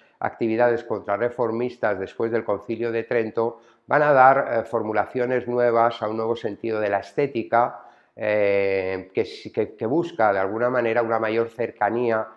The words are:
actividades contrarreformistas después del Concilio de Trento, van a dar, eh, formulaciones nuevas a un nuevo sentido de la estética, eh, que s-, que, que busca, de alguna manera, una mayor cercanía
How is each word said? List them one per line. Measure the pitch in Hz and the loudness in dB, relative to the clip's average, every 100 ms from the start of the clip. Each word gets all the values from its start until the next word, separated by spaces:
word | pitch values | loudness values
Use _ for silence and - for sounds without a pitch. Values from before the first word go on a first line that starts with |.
| _ - | _ -8
actividades | - - 113 113 120 117 - | -6 -2 -2 2 2 2 -2
contrarreformistas | 104 98 101 120 120 113 113 120 - 110 98 | -6 -2 -2 -2 0 -2 -2 -4 -2 -2 -2
después | 92 - 113 | -6 -4 -2
del | 113 110 | -2 -2
Concilio | 101 - 113 117 | -4 -4 -4 -2
de | 113 | -4
Trento, | 113 120 110 - 117 117 _ _ - | -2 -2 -2 -2 -2 -4 _ _ -2
van | 143 | 2
a | 151 | 4
dar, | 135 131 135 139 | 8 8 6 2
eh, | 117 | -2
formulaciones | 110 117 107 107 101 127 123 127 120 | 0 -2 -2 -2 -2 -2 -2 -2 -2
nuevas | 123 120 117 117 117 | 0 2 4 2 0
a | 107 | -4
un | 110 | -2
nuevo | 113 117 | -2 -2
sentido | 110 101 113 107 | -4 -6 -4 -2
de | 104 | 0
la | 98 | 0
estética, | - - 139 117 110 117 127 - - - _ - | -2 -2 -2 -2 0 2 2 -2 -18 -20 _ -6
eh, | 110 107 101 101 98 98 92 95 92 | -2 2 2 2 2 0 -2 -4 -6
que | - | -4
s-, | 98 - 110 | -4 -6 -8
que, | - 104 - | -4 -4 -4
que | 113 | -2
busca, | 156 - - 110 | -2 -2 0 2
de | 98 | 2
alguna | 95 110 123 | 0 -2 -2
manera, | 127 117 117 | 0 0 0
una | 113 113 | 0 0
mayor | 110 113 113 | 0 0 -2
cercanía | - 113 - 104 117 120 110 110 | -4 -6 -2 -2 0 0 -2 -4